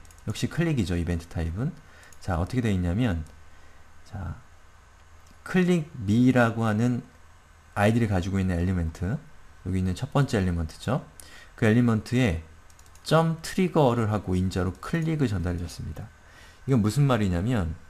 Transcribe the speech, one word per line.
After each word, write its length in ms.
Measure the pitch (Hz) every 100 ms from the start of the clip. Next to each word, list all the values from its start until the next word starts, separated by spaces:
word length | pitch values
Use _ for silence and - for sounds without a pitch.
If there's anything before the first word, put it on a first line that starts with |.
| - - -
역시 200 | 110 120
클릭이죠, 480 | - 165 143 87 87
이벤트 320 | 85 87 -
타입은. 460 | - 82 85 147 - - - - -
자, 200 | - 82
어떻게 200 | 87 123
돼 120 | 113
있냐면, 500 | 95 87 95 123 82 76 - - - - - - -
자, 340 | - 98 98 - - - - - - - - - - -
클릭미라고 1200 | - 185 180 180 151 127 98 110 127 123 117 110 113
하는 380 | 104 120 120 - - - - - - - -
아이디를 320 | 104 113 113
가지고 320 | 95 95 95
있는 180 | 92 87
엘리먼트, 580 | 90 90 82 - 90 139 - - - - 92
여기 100 | 95
있는 160 | 92
첫 180 | 87 -
번째 280 | - 135 113
엘리먼트죠. 640 | 92 85 80 - - 135 - - - - - -
그 100 | 113
엘리먼트에 800 | 113 120 110 - 120 123 80 - - - - - -
점 340 | - 160 165 160
트리거를 680 | - - 180 170 135 117 107
하고 240 | 104 90 92
인자로 380 | 92 98 90 90
클릭을 460 | - 165 160 156 127
전달해 320 | 101 87 87
줬습니다. 500 | 87 - - 85 - - - - - - -
이건 140 | 131
무슨 200 | 104 113 139
말이냐면, 680 | 117 101 87 104 123 82 - -